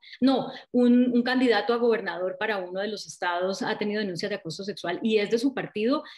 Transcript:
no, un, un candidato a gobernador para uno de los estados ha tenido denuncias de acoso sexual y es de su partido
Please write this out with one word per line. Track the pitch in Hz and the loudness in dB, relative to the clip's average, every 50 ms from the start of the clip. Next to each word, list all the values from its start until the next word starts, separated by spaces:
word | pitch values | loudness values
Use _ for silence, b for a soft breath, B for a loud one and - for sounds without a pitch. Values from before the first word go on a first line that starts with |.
| B B B B | B B B B
no, | 247 269 269 233 - - B B B B | 2 2 2 2 0 -4 B B B B
un, | - 247 247 240 240 247 247 247 | 2 4 6 6 6 6 6 4
un | 240 240 240 | 4 2 2
candidato | 254 254 254 262 240 214 208 208 226 240 | 2 2 2 4 4 4 2 2 0 0
a | |
gobernador | 233 240 233 220 190 196 180 170 170 185 185 180 - | 2 2 2 2 2 0 -4 -6 -4 -4 -4 -4 -4
para | 214 220 214 196 | -4 -4 -4 -4
uno | 180 180 180 190 | -6 -6 -6 -6
de | 202 | -6
los | 220 214 190 - | -6 -6 -8 -12
estados | - - - 185 175 175 175 185 190 196 - | -14 -10 -6 -2 -2 0 0 0 -2 -2 -2
ha | - - 214 | -4 -4 -4
tenido | 214 214 208 208 214 | -2 -2 -2 -2 -2
denuncias | 214 190 175 165 208 202 | -4 -4 -4 -6 -6 -6
de | 208 | -6
acoso | 196 - 165 151 - 190 | -6 -8 -8 -10 -8 -8
sexual | 202 175 - - 170 180 - - | -10 -10 -8 -6 -6 -4 -2 0
y | 220 214 | 2 2
es | 208 208 - | 2 2 2
de | 226 233 | 0 0
su | 247 277 - | 0 0 -2
partido | 190 165 - - 214 214 240 285 302 B B B | -2 -6 -6 -4 -2 0 0 0 0 B B B